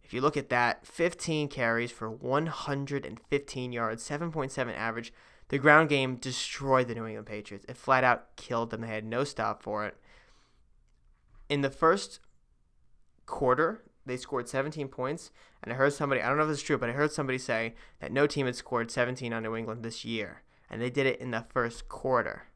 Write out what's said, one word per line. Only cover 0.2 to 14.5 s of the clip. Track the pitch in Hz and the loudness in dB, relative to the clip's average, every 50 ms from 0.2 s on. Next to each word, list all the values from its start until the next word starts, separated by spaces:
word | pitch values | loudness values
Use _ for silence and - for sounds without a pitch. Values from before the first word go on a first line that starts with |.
look | 131 151 - | 2 2 2
at | 143 135 - | 2 -2 2
that, | 127 120 120 120 - - - | 2 4 4 2 2 -2 -8
fifteen | - - - 170 175 170 - - 165 160 151 147 139 | -16 -2 0 0 0 0 -2 -2 -2 0 0 0 -2
carries | - 135 123 117 117 117 120 117 | -2 0 2 2 2 2 0 -2
for | - - 113 110 | -6 -8 -8 -8
one | 110 - - 123 131 143 165 | -8 -6 -2 0 0 2 2
hundred | 165 151 - - 147 139 139 139 139 143 139 - | 0 -4 -6 -4 -4 -4 -4 -4 -4 -4 -6 -6
and | 71 110 - - _ | -6 -12 -14 -4 _
fifteen | 143 139 139 - - 131 123 123 | 0 0 0 -2 -6 -6 -6 -4
yards, | 120 117 117 110 113 117 - | -2 -2 -2 -2 -2 -6 -6
seven | - 147 147 170 170 | -6 -4 -4 -4 -4
point | 156 160 135 135 | -2 -4 -4 -4
seven | - 139 127 120 87 | -2 -4 -4 -4 -4
average. | - 110 117 113 117 117 - - - - - - - - - | -4 -4 -4 -4 -4 -8 -10 -16 -20 -20 -20 -20 -20 -8 -4
The | 135 143 | -2 4
ground | 131 151 147 156 165 143 | 8 10 10 10 8 6
game | 147 139 135 127 127 | 4 2 2 0 -2
destroyed | 117 - 131 123 - - - - - 139 135 131 131 131 | -4 -6 -6 -4 -4 -4 -6 -6 -6 2 4 4 4 4
the | 120 113 | 0 -4
New | 113 113 | -6 -6
England | 113 107 107 110 | -6 -8 -10 -10
Patriots. | - 107 104 104 - 101 101 - - | -10 -10 -10 -10 -12 -14 -14 -14 -14
It | - | -16
flat | - - - 135 127 127 | -8 2 4 4 6 6
out | 127 120 - - _ - | 6 4 4 -2 _ -18
killed | - - - 123 117 117 113 | -18 -6 -2 -2 -2 -2 -2
them. | - 113 | -6 -8
They | 117 113 | -6 -6
had | 110 110 107 | -6 -8 -6
no | 110 117 123 143 | -4 -2 -2 -2
stop | 139 - - 110 110 107 - | -2 -2 -4 -2 -2 -4 -4
for | - 104 107 104 107 | -6 -6 -4 -4 -4
it. | 101 - - _ - - - - _ - - _ _ _ _ _ _ _ _ _ _ _ _ _ - _ _ _ _ - - - - | -6 -8 -12 _ -20 -20 -20 -20 _ -20 -20 _ _ _ _ _ _ _ _ _ _ _ _ _ -20 _ _ _ _ -20 -20 -4 -2
In | 147 143 | 0 2
the | 139 135 | 2 0
first | 139 - 165 160 180 202 - - - - - - _ _ _ _ _ _ _ _ _ _ _ - - _ - _ _ - _ | 2 4 6 6 6 6 2 -8 -12 -18 -20 -20 _ _ _ _ _ _ _ _ _ _ _ -20 -20 _ -20 _ _ -20 _
quarter, | - - - 143 127 127 135 160 165 214 - - - _ _ - | -10 -4 0 4 4 6 6 4 2 0 -4 -12 -20 _ _ -8
they | 131 127 | -8 -6
scored | 127 - - 143 127 120 | -6 -6 -4 -4 -4 -4
seventeen | 131 | -2